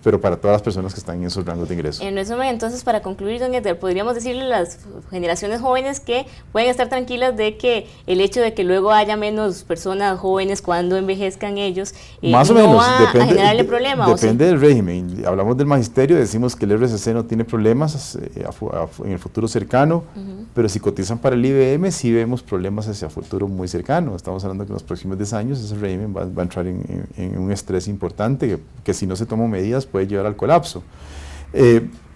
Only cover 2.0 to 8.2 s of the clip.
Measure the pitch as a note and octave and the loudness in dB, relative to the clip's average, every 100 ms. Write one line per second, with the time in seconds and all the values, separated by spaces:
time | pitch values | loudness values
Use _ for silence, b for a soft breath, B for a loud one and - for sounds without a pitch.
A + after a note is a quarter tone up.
2 | G3 G3 F#3+ A#3+ C4 A#3 A3+ B3 B3 G#3+ | -6 -6 -6 -4 -4 -4 -6 -6 -2 -2
3 | F#3+ G3 G3+ A#3 B3+ B3 G#3 E3+ F#3 F#3 | -2 -8 -6 -4 -4 -2 -2 -4 -2 -2
4 | G#3+ A#3+ A#3 B3 C4 A3+ E3+ - G#3 F3+ | -2 -4 -4 -6 -2 -2 -2 -8 -18 -20
5 | - F#3 F3 F3 G#3 A3+ C4 B3+ C4+ C4+ | -14 -6 -4 -4 -4 -4 0 0 -2 -8
6 | - A#3+ C4 B B G#3+ A#3+ B3 A#3+ B3+ | -4 -4 -4 B B -2 0 0 -2 -2
7 | A#3+ B3 B3+ A3+ G#3+ G#3+ B3 A#3 F3+ B | -4 -2 -2 0 -2 0 -2 -2 -4 B
8 | - F#3 | -2 0